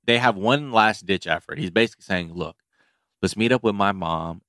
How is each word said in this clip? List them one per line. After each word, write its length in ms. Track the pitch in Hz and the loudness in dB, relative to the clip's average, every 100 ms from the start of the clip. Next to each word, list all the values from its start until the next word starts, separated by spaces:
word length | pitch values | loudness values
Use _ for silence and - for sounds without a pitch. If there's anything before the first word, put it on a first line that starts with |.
| - | 0
They 140 | 120 | 2
have 180 | 123 95 | 2 2
one 340 | 110 143 143 | 0 0 2
last 340 | 113 110 104 92 | 4 4 2 -4
ditch 220 | 92 85 | -4 -2
effort. 320 | 80 - 147 | -6 -6 -8
He's 100 | 92 | -2
basically 320 | 104 117 - | 0 0 -2
saying, 300 | - 92 82 | -6 -6 -6
"Look, 220 | 87 80 - _ _ _ _ _ - | -10 -10 -12 _ _ _ _ _ -6
let's 140 | 95 107 | -4 0
meet 160 | 117 | 2
up 100 | 127 | 2
with 120 | 113 101 | 2 0
my 160 | 101 | 0
mom 500 | 95 82 80 82 87 | 0 -4 -4 -6 -12